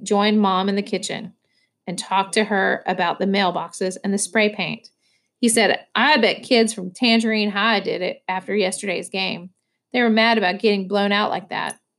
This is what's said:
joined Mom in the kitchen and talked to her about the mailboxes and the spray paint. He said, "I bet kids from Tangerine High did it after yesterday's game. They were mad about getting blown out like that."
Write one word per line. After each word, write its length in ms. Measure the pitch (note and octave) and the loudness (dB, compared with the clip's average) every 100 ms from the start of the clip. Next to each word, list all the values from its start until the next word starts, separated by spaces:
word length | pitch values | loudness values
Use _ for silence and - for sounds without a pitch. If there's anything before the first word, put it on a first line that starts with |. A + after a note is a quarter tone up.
joined 360 | F#3+ G3+ G#3 G#3+ | 0 2 4 4
Mom 300 | G3+ F#3 G3 | 2 2 0
in 60 | G3 | -2
the 80 | |
kitchen 500 | G3+ F#3 - - F3 _ _ _ _ _ - | -2 -6 -6 -10 -10 _ _ _ _ _ -12
and 100 | F3+ | -10
talked 360 | - G3 F#3+ A3 | -2 -2 0 0
to 80 | |
her 400 | G#3 G3+ F#3+ - - | 0 2 2 0 -2
about 320 | F#3 E3+ - | -2 -2 0
the 80 | G3 | 0
mailboxes 720 | G3 F#3 E3+ E3+ - F#3 F3+ | 2 0 -2 -6 -6 -6 -4
and 100 | G3 | -4
the 60 | G3 | -4
spray 300 | - A3+ G#3+ | 0 2 2
paint. 420 | G#3+ E3 - - _ _ _ _ - | 0 -6 -6 -14 _ _ _ _ -2
He 100 | A#3 | 2
said, 360 | A3+ G3+ - - - | 4 4 2 -2 0
"I 220 | C4+ D4+ | 2 4
bet 260 | G#3+ - | 2 0
kids 300 | - A#3+ A3+ | 0 2 2
from 180 | G#3+ F#3 | -2 -10
Tangerine 600 | - A#3+ A3+ A3+ A3 G#3 | -2 2 4 2 0 0
High 280 | G3+ A3 G#3 | 0 0 0
did 220 | F#3+ E3+ | -2 -4
it 220 | F3+ - - | -4 -6 -6
after 280 | F#3 - G3+ | -8 -4 -2
yesterday's 540 | F#3 F#3+ G3+ E3+ - | -2 -2 -6 -8 -6
game. 420 | G3 F#3 E3+ F#3 _ _ _ _ | -6 -6 -8 -14 _ _ _ _
They 80 | B3 | 0
were 80 | A#3 | 2
mad 280 | A3 A3+ A3+ | 4 4 4
about 220 | F#3 G3 | 2 0
getting 280 | A3 G3+ F#3 | 0 0 0
blown 240 | G3+ G3+ | 0 0
out 180 | G3+ G#3+ | 0 0
like 200 | - E3 | -4 -6
that." 300 | - - - _ | -8 -8 -10 _